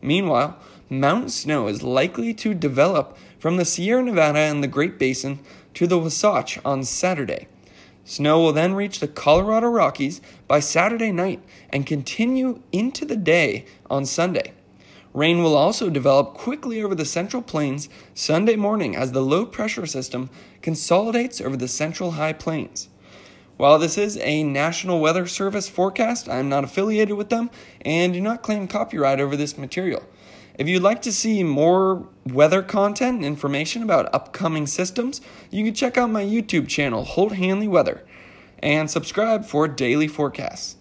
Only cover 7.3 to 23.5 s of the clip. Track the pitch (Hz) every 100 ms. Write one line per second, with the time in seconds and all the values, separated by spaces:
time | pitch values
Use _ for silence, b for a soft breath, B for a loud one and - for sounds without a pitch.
7.3 | - - - B B B B - - 147
8.3 | 160 165 151 175 190 202 - 147 - -
9.3 | 160 202 220 240 233 156 - 139 170 B
10.3 | B - 147 139 165 190 233 226 175 185
11.3 | - - B B 139 135 151 135 - 233
12.3 | 262 254 240 - 180 240 - 302 240 165
13.3 | 170 143 101 - B B 139 139 - 175
14.3 | 151 - - _ _ B B B - 156
15.3 | 170 165 147 156 220 202 143 131 139 139
16.3 | - - 294 277 226 208 180 147 170 190
17.3 | 254 233 156 143 139 - B B - -
18.3 | 160 214 220 208 214 143 85 127 127 135
19.3 | 160 233 - 214 220 175 135 127 123 131
20.3 | B B B - 156 - 175 220 233 247
21.3 | - - 135 123 - 151 165 180 160 156
22.3 | 156 - 156 - - - - B B B
23.3 | B B